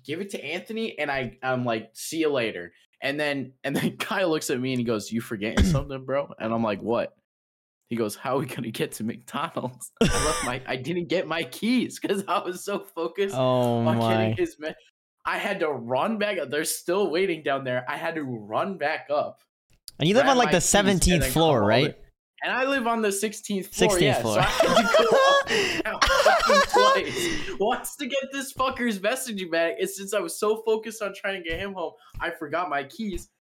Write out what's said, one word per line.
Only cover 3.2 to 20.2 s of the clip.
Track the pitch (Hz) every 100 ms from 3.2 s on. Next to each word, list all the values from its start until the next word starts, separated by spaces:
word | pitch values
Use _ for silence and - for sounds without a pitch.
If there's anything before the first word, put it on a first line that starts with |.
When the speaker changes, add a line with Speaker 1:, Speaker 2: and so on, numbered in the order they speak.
| 147 139 131 -
Speaker 1:
and | 143 143
then | - -
<laughs> |
Kyle | - 190 185
looks | 156 -
at | 127
me, | 127
and | 127
he | 117
goes, | 113 -
"You | 113
forgetting | - 107 104 - 190
Speaker 2:
<clears throat> |
Speaker 1:
something, | 143 143 135 131
bro?" | 135 139 -
And | 113
I'm | 117
like, | 113 101
"What?" | 104 117 - - _ _ _ _ _ _ _
He | 117
goes, | 104 -
"How | 135 135
are |
we | 127
gonna | - 113
get | 110 156
to | -
McDonald's?" | 110 - - 180 160 - 127 - - -
<laughs> |
I | 220 - 151
left | - 123
my, | 131 -
I | 131
didn't | 127 180 151
get | 170 156
my | 165
keys | 160 - 220 247 165 -
'cause | - 202 190
I | 185
was | 175 180 -
so | 202
focused | - - 165 196 196 131
Speaker 2:
Oh | 131 127 123 117 117
Speaker 1:
on | 117
getting | 113 110 110
Speaker 2:
my. | 110
Speaker 1:
his | - -
me-, | 156 - _ _ _ _ 160
I | 180
had | 208 185
to | 156
run | 131 117 131 190 220
back | 208 190
up. | 139
They're | 147 156
still | - - 190 185
waiting | 160 190 160
down | 151 139
there. | 131 123 127
I | 147
had | 165 165
to |
run | 135 113 101 117 185 180
back | 143 151 -
up. | 143 - - _ _ _ _ - -
Speaker 2:
And | 151
you |
live | 220